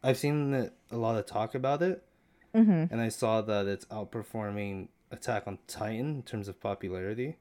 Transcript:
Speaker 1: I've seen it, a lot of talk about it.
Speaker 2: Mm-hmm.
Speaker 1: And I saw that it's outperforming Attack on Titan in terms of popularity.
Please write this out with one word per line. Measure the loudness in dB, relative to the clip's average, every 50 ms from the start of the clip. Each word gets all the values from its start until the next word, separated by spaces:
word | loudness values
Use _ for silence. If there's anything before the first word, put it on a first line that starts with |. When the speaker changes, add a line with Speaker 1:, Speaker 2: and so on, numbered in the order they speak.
| 4
Speaker 1:
I've | 4 2
seen | 4 4 2 2 2 2 2 2
it, | 0 0 -2 -6 _ _ _
a | -4
lot | -2 0 0 0 0
of | -2
talk | -2 -2 -2 -2 -2 -4
about | -2 0 0 0 2 2
it. | 0 0 -2 -6 _ _ _ _ _ _ _ _ _ _
Speaker 2:
Mm-hmm. | 6 8 8 8 6 4 2
Speaker 1:
And | 0 0
I | 0 0
saw | -2 0 2 2 4 2 2
that | 2 0 2 2
it's | 0 -2 -4 -6
outperforming | _ -8 -8 -8 -6 -8 -10 -10 -6 -6 -6 -4 -4 -4 -4 -4 -4 -6 -6 -8 -10 _ _ _ _
Attack | -16 -10 -6 -4 -4 -4 -4
on | -6 -10 -10 _
Titan | -14 -10 -6 -4 -4 -2 -2 -2 -2 -4
in | -6 -6
terms | -6 -6 -6 -6 -6
of | -10 _
popularity. | -4 -6 -4 -4 -6 -6 -6 -4 -4 -6 -4 -4 -4 -6 -6 -10